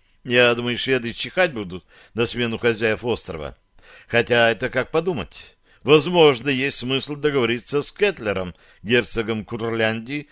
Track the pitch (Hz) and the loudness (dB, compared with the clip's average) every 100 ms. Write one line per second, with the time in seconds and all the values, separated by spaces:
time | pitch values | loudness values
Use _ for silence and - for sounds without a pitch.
0 | _ _ 127 123 123 120 120 117 127 131 | _ _ 0 4 4 4 -2 -4 0 0
1 | 117 98 123 - 180 120 95 90 - _ | -2 -10 -6 -2 -2 -2 -10 -12 -16 _
2 | - 110 117 117 120 110 120 107 113 104 | -10 -4 -2 -2 -4 0 0 2 0 0
3 | 120 107 - 82 71 - _ _ - - | -2 -4 -6 -10 -10 -14 _ _ -20 -20
4 | - 117 117 120 117 113 123 123 117 160 | -2 0 4 4 4 2 -2 -4 -2 -2
5 | 175 143 - - - _ _ _ 117 151 | -2 -4 -6 -12 -20 _ _ _ 4 4
6 | 143 175 151 123 135 131 139 - 123 135 | 4 6 6 6 0 -2 -2 -4 -4 -4
7 | - 147 147 139 117 120 - 143 - - | -4 -4 -2 0 0 -2 -4 -4 -4 -2
8 | 202 - 107 95 90 - _ _ 98 120 | -2 -2 -4 -4 -6 -10 _ _ 0 2
9 | 107 117 107 110 92 113 117 113 110 113 | 2 -4 -4 -4 -6 -6 -4 0 0 -2
10 | 113 147 143 | -6 -10 -10